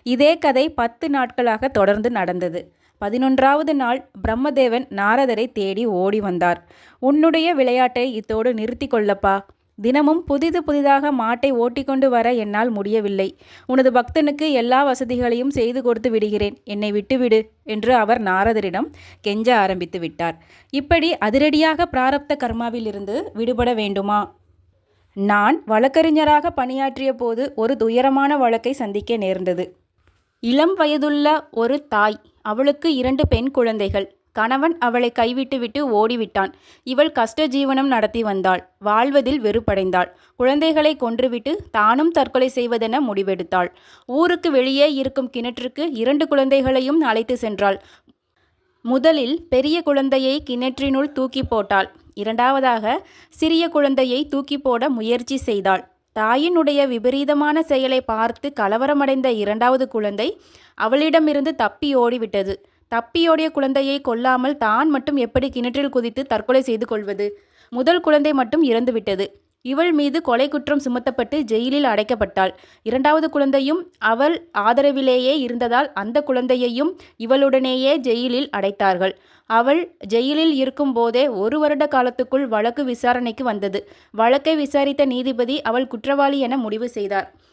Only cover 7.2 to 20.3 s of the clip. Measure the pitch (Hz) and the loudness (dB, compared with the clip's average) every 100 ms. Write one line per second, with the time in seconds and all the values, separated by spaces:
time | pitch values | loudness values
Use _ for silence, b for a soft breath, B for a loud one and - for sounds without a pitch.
7.2 | 320 320 330 311 254 247 254 247 254 220 | 4 4 0 2 2 2 2 0 -4 -4
8.2 | - 220 233 220 220 240 277 233 208 196 | -6 -2 -2 -2 -4 -6 -2 0 0 2
9.2 | 202 196 - _ _ - 214 277 294 330 | 2 0 -2 _ _ -4 0 2 4 2
10.2 | 339 285 330 349 311 294 277 277 294 269 | 0 0 0 -2 0 0 4 4 2 -2
11.2 | 226 233 277 247 240 247 269 269 269 240 | -2 0 0 0 -2 -2 -4 0 2 2
12.2 | 226 247 208 208 240 208 202 220 202 196 | 2 0 -2 -2 -2 -2 -2 -2 -2 -2
13.2 | 190 - B B B 254 262 247 240 320 | -4 -6 B B B 2 4 4 0 0
14.2 | 294 294 311 262 240 254 285 254 247 247 | 0 0 0 0 2 2 2 0 -2 -2
15.2 | 247 240 262 277 233 247 240 226 247 220 | -2 0 -2 0 -2 0 0 0 0 0
16.2 | 208 208 202 - - 208 208 208 202 262 | 0 -2 -4 -6 -10 -6 -2 -4 -2 0
17.2 | 247 220 214 _ - 214 226 247 208 240 | 2 2 0 _ -10 -6 2 2 4 0
18.2 | 202 185 208 220 196 180 302 B B B | 0 0 2 0 -2 -4 -6 B B B
19.2 | 208 208 220 233 190 185 170 180 165 - | -6 -2 2 2 2 0 -6 -6 -8 -4
20.2 | 170 | -6